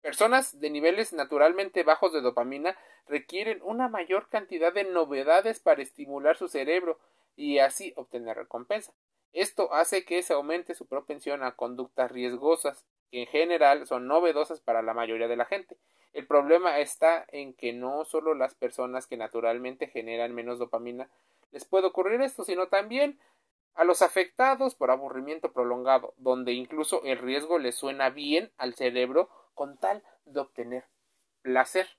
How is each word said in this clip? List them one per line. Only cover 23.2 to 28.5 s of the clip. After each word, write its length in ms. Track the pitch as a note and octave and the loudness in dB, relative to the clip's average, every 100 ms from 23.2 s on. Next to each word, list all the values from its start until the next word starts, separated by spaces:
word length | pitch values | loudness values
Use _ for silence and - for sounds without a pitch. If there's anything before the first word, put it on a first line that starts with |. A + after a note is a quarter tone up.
| _ _ _ _ _ | _ _ _ _ _
a 100 | - | 2
los 180 | E3+ F3 | 4 6
afectados 760 | F3+ F#3+ F#3 - C4 B3+ C4 - | 4 4 0 2 2 4 0 0
por 160 | B2+ | 0
aburrimiento 600 | C3 C3+ C3 C#3 D#3+ D3+ | 0 -2 -10 -8 -8 -6
prolongado, 600 | B2+ A#2+ B2 B2+ C3 - _ | -2 -2 0 2 2 2 _
donde 340 | B2+ B2+ B2 | 0 0 0
incluso 520 | B2 B2+ D#3 D3+ F3+ | -4 -4 -4 -2 -2
el 140 | C#3 B2 | -2 -4
riesgo 420 | B2+ C#3 D#3 E3+ | -2 -4 0 0
le 120 | B2+ | 0
suena 380 | - C#3 C#3 C3+ | -4 -6 -2 -2
bien 420 | C3+ D3 D#3 G#3+ | -2 0 0 0